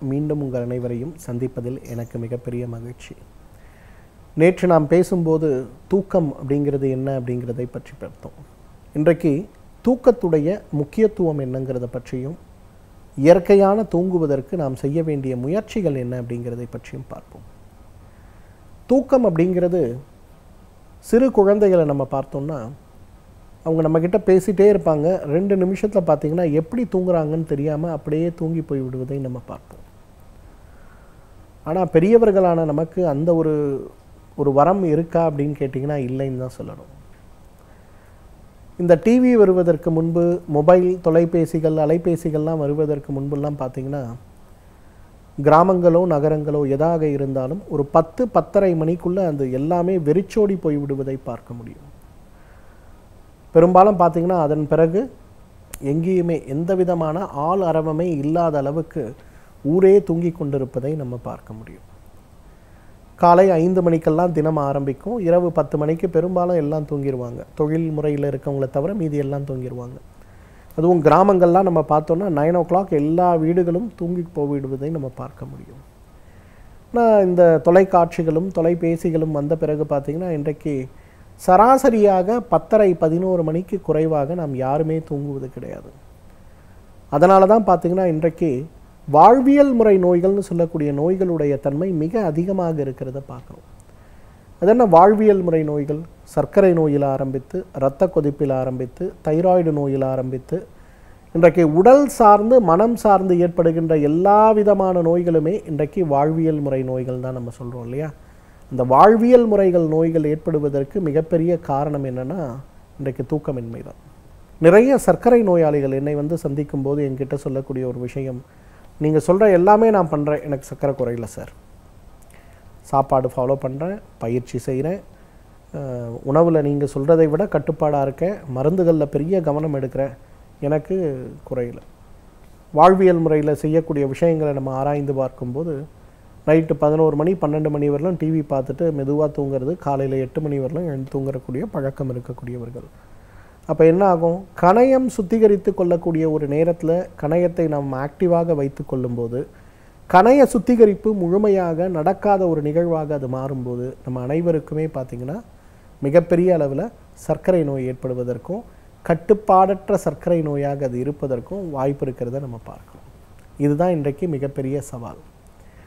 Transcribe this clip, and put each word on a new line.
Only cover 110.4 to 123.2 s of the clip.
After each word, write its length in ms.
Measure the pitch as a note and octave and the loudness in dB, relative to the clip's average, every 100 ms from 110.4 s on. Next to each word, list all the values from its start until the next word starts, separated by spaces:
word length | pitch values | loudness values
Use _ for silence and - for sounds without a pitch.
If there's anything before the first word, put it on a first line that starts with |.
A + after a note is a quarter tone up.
| - D#3 D3 C#3 C#3 G#3 | -2 -2 -2 -2 -4 -4
மிகப்பெரிய 580 | E3 C#3+ D#3+ E3+ E3 E3+ | -2 -2 -2 -2 0 -2
காரணம் 460 | - C#3 D3+ C#3+ | -2 -4 -2 -4
என்னன்னா, 460 | C3+ B2+ B2+ F#3 C#3+ B2 - - - - | -6 -8 -8 -8 -8 -10 -16 -20 -20 -10
இன்றைக்கு 260 | C#3 A#2+ B2 | -8 -8 -6
தூக்கமின்மை 520 | D3+ D3+ C3 A#2 A2+ | -6 -6 -8 -10 -14
தான். 100 | - - - - - - - - | -16 -20 -20 -20 -20 -20 -20 2
நிறைய 380 | D#3+ G3+ B3+ C4 | 6 8 6 2
சர்க்கரை 440 | - E3+ A#3+ A#3+ | 2 2 4 4
நோயாளிகள் 480 | G#3 F3 D#3 D3 C3+ | 4 4 2 2 -2
என்னை 240 | C3+ C#3+ | -2 -4
வந்து 240 | D3 D3 E3 | -4 -4 -4
சந்திக்கும் 440 | D3+ C#3 D3 C#3+ | -4 -6 -6 -4
போது 260 | C3+ D3 C#3 | -4 -2 -4
என்கிட்ட 260 | C3 C3+ | -4 -6
சொல்லக்கூடிய 520 | C#3+ C#3+ C3+ C3 C3 B2+ | -6 -6 -8 -8 -8 -6
ஒரு 120 | A#2+ | -8
விஷயம், 440 | B2 C#3 C3+ B2 - - - - - - | -8 -8 -10 -10 -16 -20 -20 -20 -20 -4
"நீங்க 220 | D3+ D#3 D#3+ | 0 2 2
சொல்ற 260 | F#3 A3 | 4 6
எல்லாமே 380 | F3+ F#3 G#3+ A3+ | 6 6 6 6
நான் 180 | G#3 E3 | 2 0
பண்றேன், 340 | D3+ D3 D3+ | -2 -2 -4
எனக்கு 240 | D3+ C#3 - | -4 -8 -8
சர்க்கரை 280 | C3+ C#3 C3+ | -6 -4 -2
குறையல 260 | A#2+ A#2+ | -4 -6
சார். 260 | A2 - G#2+ - - - - - - - - - - - - - | -10 -14 -18 -20 -20 -20 -20 -20 -20 -20 -20 -20 -20 -20 -20 -20
சாப்பாடு 500 | - C#3 C3 C3+ | -4 -2 2 0